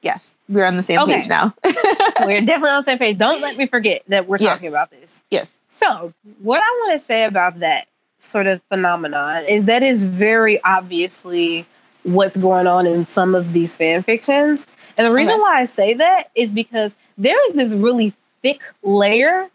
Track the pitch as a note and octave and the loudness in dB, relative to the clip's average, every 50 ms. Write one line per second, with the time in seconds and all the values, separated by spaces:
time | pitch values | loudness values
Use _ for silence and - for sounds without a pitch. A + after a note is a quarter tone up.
0 | _ F3 - F#3 - - - _ _ - G3+ G3+ F#3+ F#3 F3+ F3+ F#3+ - F3 - | _ -4 -6 -6 -8 -20 -20 _ _ -2 0 2 2 2 0 -2 -2 0 0 2
1 | D4 D#4 - - - - E3+ D#3+ - A3 - _ - F4+ D#4+ - - G4+ G4 - | 2 2 0 0 0 0 0 0 0 0 -2 _ -2 -2 -2 2 2 0 2 2
2 | G4 G#4+ - - - G#3 G3 G#3 G#3 A3 D#4+ D4+ D4+ D4 C#4 C#4+ C#4 C#4 C4 B3 | 0 0 2 0 0 0 0 0 2 2 0 2 2 0 0 0 0 -2 -2 0
3 | B3+ A3 G#3 F#3 G#3+ A#3+ D#4 D4 C#4 C#4+ C4+ A3 C#4 B3+ - A#3+ G#3+ G#3+ F3+ - | 0 -2 0 0 0 0 0 -2 -4 -6 -4 -4 -4 -2 -2 0 0 0 -2 -2
4 | - - G3 G3+ F#3 F3+ G3 G#3 G#3 G3+ E3 D3 F3 E3 D3 D3 D#3+ - _ C3 | -6 -6 -4 -4 -2 -2 -2 0 0 0 0 -2 -6 -6 -4 -4 -4 -4 _ -20
5 | C#3 E3+ - - _ _ G#3 - - - _ _ _ _ - - - - F3 D#3+ | -20 -20 -20 -20 _ _ -4 -4 -4 -6 _ _ _ _ -4 -2 0 0 0 -2
6 | E3+ E3+ E3+ _ _ G#3 G#3 _ G3 G#3+ B3 D#4+ G#4+ A4 B4 A#4+ A#4 G#4 E4+ D4 | -8 -14 -16 _ _ -20 -20 _ -4 -2 0 0 0 0 -2 -2 -2 -2 -4 -4
7 | - - A#3 A3+ A3 A3 G3+ G3 F3+ F3+ F3 F3 E3+ D#3 D3+ A2 - _ _ _ | -4 -4 -2 -2 -2 0 0 0 -2 -2 -2 -2 -4 -2 -2 -2 -6 _ _ _
8 | _ _ _ _ - - - G#3+ G3 G3 F#3+ F3+ _ _ G3+ F#3+ F#3 F3 F3 E3+ | _ _ _ _ -12 -6 -4 -2 0 0 -2 -4 _ _ -4 -2 0 0 -2 -2
9 | E3 D3 D3 C#3+ C#3+ D3 D#3 F3 D#3+ E3 G3+ G#3 G#3 G3 A3+ B3 C4+ C4+ B3+ A3+ | -4 -6 -6 -6 -6 -4 -6 -6 -2 0 0 2 2 2 2 4 4 2 2 2
10 | G3 F#3 F#3 F3+ G#3 G#3+ A3+ A3+ A3+ A3 G#3+ G3+ - F#3 F#3+ F#3 F#3 F3+ F3+ E3+ | 0 -2 0 0 2 2 2 2 2 2 2 2 2 0 0 0 -2 -4 -4 -4
11 | F3 F#3 - - - F3+ F3 F3 E3+ E3 E3+ E3 E3+ _ _ _ _ _ _ _ | -4 -4 -6 -10 -10 -6 -2 -2 -2 -2 -2 -6 -8 _ _ _ _ _ _ _
12 | _ F#3 F3+ F#3+ G3 G3 F#3+ F#3+ F#3 F#3 F#3 F3+ F3+ F3+ F3 F3+ F3+ F3 E3+ F3 | _ 0 2 2 2 2 0 0 2 2 2 4 2 2 2 2 2 2 0 0
13 | E3+ - - G#3 F#3 F#3 F#3 F3+ F3 E3+ E3+ E3+ E3+ E3+ - - E3 D#3+ E3 F3 | -2 -2 0 0 2 2 2 0 0 0 0 0 0 0 0 0 0 0 0 0
14 | F#3 - A3+ A3+ - - C#4 C#4+ C#4+ D4+ D4+ C#4+ - - _ _ - - - - | 0 -2 -2 -2 0 0 2 2 2 2 0 0 -4 -10 _ _ -20 -14 -4 0
15 | A3+ A#3 A3+ B3+ D4+ - A4+ A4 G#4 G4+ E4+ C4 B3+ A#3+ - - G3 G3+ A3+ A#3+ | 0 2 2 2 2 2 2 2 2 2 2 2 0 -2 -2 0 0 0 2 2
16 | D#4 F4 F#4 F#4 D4 - _ A3+ A#3+ A3 G3+ A3 A3+ _ A#3+ A3+ G#3+ G#3 G#3 _ | 2 2 2 2 0 -2 _ -2 -2 -2 -2 -6 -6 _ -4 -4 -4 -4 -6 _
17 | _ _ _ - G3 B3+ F4 B4 C#5+ A#4+ F4 C#4+ C4 A#3 G#3+ G3+ G3+ A#3+ B3 A#3+ | _ _ _ -2 0 0 2 2 2 2 2 0 0 0 0 0 0 2 2 2
18 | A3+ G#3 - _ _ _ _ _ - - C#4+ - - - - _ - G3 G3+ G3+ | 0 -2 -2 _ _ _ _ _ -4 -4 -4 -4 -8 -20 -20 _ -2 0 2 2
19 | G3+ G3+ G#3+ A#3 C4 D4+ F4 F#4 F#4+ F#4 _ | 4 4 4 2 2 2 2 0 -4 -6 _